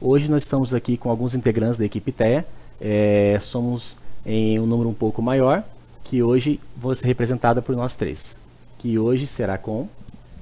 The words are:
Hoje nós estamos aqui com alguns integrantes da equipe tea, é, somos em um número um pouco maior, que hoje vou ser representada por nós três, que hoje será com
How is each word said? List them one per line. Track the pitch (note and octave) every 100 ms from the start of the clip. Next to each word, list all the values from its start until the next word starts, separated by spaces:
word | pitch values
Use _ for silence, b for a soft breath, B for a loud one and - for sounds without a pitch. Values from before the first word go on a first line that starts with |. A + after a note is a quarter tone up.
Hoje | B2+ C#3+ D3+
nós | D3
estamos | - C3+ B2+
aqui | A#2+ - A#2+
com | B2
alguns | A2+ B2 B2
integrantes | A#2 A2+ A2+ A#2
da |
equipe | G#2 G#2+ A2+
tea, | - A2+ C#3 - b b b
é, | G#2+ G#2 G#2 G#2 G2+ G2+
somos | - B2+ A#2+ A#2+ - - b - -
em | A2 A2 A2
um | A2+
número | A#2 A#2
um |
pouco | G#2+ A2 -
maior, | A#2 C3+ C3 E3+ - - - -
que | - B2+
hoje | A#2+ B2+ C3 C#3+ - -
vou | B2+ C3
ser | B2
representada | B2 A#2 B2 A#2+ A#2+
por | B2 B2
nós | B2
três, | - F#2 - - - - - - -
que | B2 A2
hoje | A2+ B2+ C#3
será | - G#2 F#2+
com | - A2 G3 - - - - -